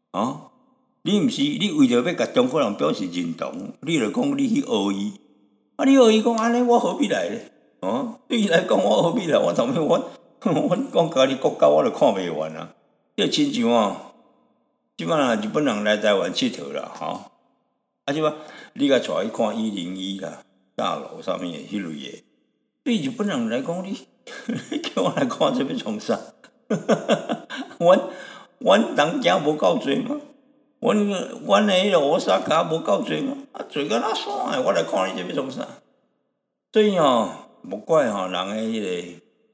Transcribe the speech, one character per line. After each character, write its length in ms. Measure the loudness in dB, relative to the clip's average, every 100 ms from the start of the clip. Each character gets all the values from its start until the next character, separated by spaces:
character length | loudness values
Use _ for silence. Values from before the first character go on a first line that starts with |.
| _
啊？ 400 | -4 -4 -6 -14 _ _ _ _ _
你 180 | 0 2
毋 80 | 2
是， 140 | 0
你 300 | -2 0 0
为 160 | 4 4
着 140 | 4
要 120 | 2
甲 120 | -2 0
中 200 | 2 2
国 140 | 2
人 120 | 0 0
表 180 | -2
示 120 | -2 -4
认 220 | -4 -6
同， 400 | -6 -8 -10 -12 -10
你 180 | -2 0
就 100 | 0
讲 280 | 0 0 0
你 100 | 0
去 140 | 0
学 300 | 0 0 0
伊， 260 | -2 -6 -8 _ _ _ _ _ 0
啊， 80 |
你 140 | 6 8
学 140 | 8
伊 100 | 6
讲 120 | 4 2
安 180 | 2
尼， 80 | 2
我 180 | 4 4
何 140 | 2
必 160 | 0 0
来 180 | 0 -2
呢？ 120 | -6 -12 _ _ _
哦， 360 | -4 -4 -4 -10 -4
对 100 | 0
伊 80 | 4
来 160 | 2
讲， 180 | 4 2
我 220 | 4 4
何 80 | 2
必 160 | 0 2
来？ 100 | 2
我 140 | 2
头 140 | 2 0
尾 120 | 0
我， 320 | 2 0 0 -14
<laughs> 160 | _ _
我 380 | 0 2 2 0 0
讲 180 | 0 2
家 160 | 4 2
己 80 | 2
国 180 | 0 4
家， 80 | 4
我 160 | 6
就 80 | 2
看 220 | 2 2 2
袂 180 | -2
惯 160 | -4 -6 -8
啊。 180 | -14 _ _ _ _ -4
这 100 | -2
亲 260 | 0 0
像 160 | 0 2
哦， 440 | 4 2 -2 -12 -20 _ _ _ _ _ _ _ -8
即 80 |
摆 320 | -2 2 2 2
日 140 | 0
本 120 | 0 0
人 180 | 0
来 140 | 0 2
台 160 | 2
湾 200 | 2 0
佚 160 | 0 -2
佗 220 | -2 -8
啦， 180 | -8 -10 -8
吼， 340 | -8 -8 -12 _ _ _ _ _ _ _ -6
啊， 80 |
即 80 | -2
摆 120 | -2 -2 -10 -20 -14 0
你 120 | 4
甲 100 | 4
带 240 | 2 -2 -2
伊 20 |
看 320 | -2 -2 -2
一 100 | -4
零 260 | -4 -6 -8
一 200 | -8 -8
啦， 240 | -10 -12 -20 _ _ -6
大 180 | -4 -4
楼 260 | -8 -8
上 160 | -6 -6
面 180 | -6 -10 -8
迄 180 | -8 -6
类 240 | -10 -12
的， 140 | -16 _ _ _ _ _ _ -2
对 120 | -2
日 100 | -2
本 180 | -4 -2
人 220 | -2 -2
来 120 | -2
讲， 240 | -4 -6 -8
你， 40 |
<laughs> 800 | -10 -14 _ -18 -12 -8 -8 -6
你 80 | -8
叫 240 | -6 -2
我 100 | -2 -2
来 80 | -4
看 280 | 0 0
这 80 | 0
要 140 | -2 -4
创 240 | -6 -6
啥？ 180 | -4 -6 -6 -20 -20
<laughs> 1300 | _ -6 -4 0 0 0 -2 -2 -8 -10 -12 -12 2
阮， 200 | 6 6 2 -10 -16 -18 -20 -2
阮 360 | 4 4 4 2
人 260 | 0 2
行 220 | 2 2
无 120 | 2 2
够 220 | 2 0
多 160 | 0 -2 -2
吗？ 140 | -6 -10 -20 _ _ _ _
阮， 180 | 0 2 0 -2 -6 -8 2
阮 220 | 4 6
的 60 |
迄 180 | 4 4
个 280 | 4 4 2 2 0 2
大 160 | 0
阪 100 | 2
无 60 | -2
够 220 | 0 0
多 200 | 0 -4
吗？ 140 | -4 -6 -10
啊， 100 | -14 -8
多 140 | -6 -2
到 100 | -2
哪 140 | -2
山 380 | -4 -6 -6 -2
的？ 80 | -2
我 80 | 0
来 120 | 0
看 300 | 0 0 -2
你 80 | -4
这 60 | -6
要 80 | -6
创 160 | -6
啥？ 160 | -8 -12 -14 _ _ _ _ _ _ _ _ _
所 100 | 2
以 160 | 2 4
哦， 320 | 4 4 0 -6 -18 _
莫 180 | -14 -10
怪 320 | 0 2 2
吼， 160 | 0 -4
人 40 |
的 220 | -4 -4 -4
迄 260 | -4 -4
个 400 | -4 -6 -8 -14 _ _ _